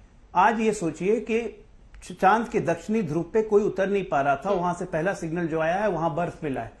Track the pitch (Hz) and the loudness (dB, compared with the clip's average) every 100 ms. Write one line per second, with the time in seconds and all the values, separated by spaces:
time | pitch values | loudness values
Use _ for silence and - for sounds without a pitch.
0 | - - - 175 208 226 220 208 165 151 | -20 -20 -4 2 4 4 0 0 -4 -2
1 | 180 233 - 226 233 - - - - - | 0 0 0 -2 -2 -10 -20 -20 -20 -20
2 | - 180 190 220 226 214 156 165 - 220 | -18 2 4 4 2 -2 0 -2 -2 -2
3 | 165 156 165 220 220 208 208 - 190 202 | 0 -2 0 0 2 2 2 0 0 0
4 | 185 147 139 139 190 190 175 170 180 160 | 0 0 2 0 0 0 0 -2 -4 -2
5 | 175 190 165 170 165 160 160 185 214 165 | -2 -2 -4 -4 -2 0 0 0 0 0
6 | 165 151 175 - 156 127 113 - | -2 -2 -4 -4 -6 -6 -8 -14